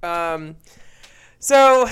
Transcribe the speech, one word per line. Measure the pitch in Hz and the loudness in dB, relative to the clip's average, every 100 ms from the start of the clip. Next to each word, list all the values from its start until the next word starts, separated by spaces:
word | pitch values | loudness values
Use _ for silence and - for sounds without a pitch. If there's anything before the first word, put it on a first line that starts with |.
Um, | 175 170 170 160 156 160 _ _ - _ - _ _ _ - | -8 -6 -6 -8 -10 -18 _ _ -20 _ -20 _ _ _ 0
so, | 277 269 262 233 | 4 4 4 0